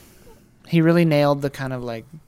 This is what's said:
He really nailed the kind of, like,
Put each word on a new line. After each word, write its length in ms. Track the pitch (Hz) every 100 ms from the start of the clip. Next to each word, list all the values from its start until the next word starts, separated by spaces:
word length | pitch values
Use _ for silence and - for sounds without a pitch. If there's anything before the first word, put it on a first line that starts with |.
| - - - - _ _ -
He 120 | 170
really 240 | 160 170 165
nailed 360 | 147 143 143
the 80 | 143
kind 240 | 139 135
of, 100 | 127
like, 220 | 120 113 110 160